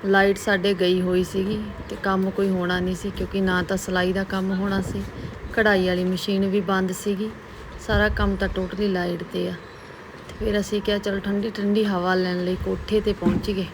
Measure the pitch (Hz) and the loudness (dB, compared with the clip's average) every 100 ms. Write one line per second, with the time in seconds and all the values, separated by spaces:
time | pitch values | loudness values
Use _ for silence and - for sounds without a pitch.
0 | 196 196 196 196 - 196 196 185 180 185 | 4 4 4 2 0 2 2 2 4 4
1 | 180 180 180 190 190 214 214 - - 202 | 2 2 2 0 -2 -2 -4 -10 -10 -4
2 | 196 190 190 190 196 185 175 180 180 180 | 0 2 0 0 0 2 0 0 0 -2
3 | 202 - 185 196 190 180 180 190 - 185 | -6 -6 -4 0 2 2 0 -2 0 0
4 | 180 190 190 190 190 185 196 196 185 202 | 2 0 0 -2 0 0 0 0 -2 -4
5 | 196 - - - - - 214 196 185 180 | -6 -10 -12 -12 -4 2 4 6 4 2
6 | 180 185 - 196 196 202 190 190 185 185 | 2 0 0 2 2 2 2 2 0 -2
7 | 208 190 220 - - - - - - 208 | -2 -2 -4 -8 -16 -16 -16 -12 0 4
8 | 208 214 202 190 196 185 185 196 208 185 | 4 4 0 2 0 -2 -4 -2 0 2
9 | 175 170 170 185 180 175 - - - - | 0 -4 -4 -4 -4 -6 -12 -18 -18 -18
10 | - - - - 214 208 196 208 202 208 | -16 -16 -16 -4 0 0 0 -2 0 0
11 | 202 196 196 202 220 208 202 208 208 185 | 0 -2 0 0 -2 -2 2 2 2 2
12 | 180 185 185 180 180 185 190 185 - 214 | 2 2 2 0 -2 -2 -2 -4 0 0
13 | 208 202 - 202 - 196 175 | 2 0 2 0 0 -2 -4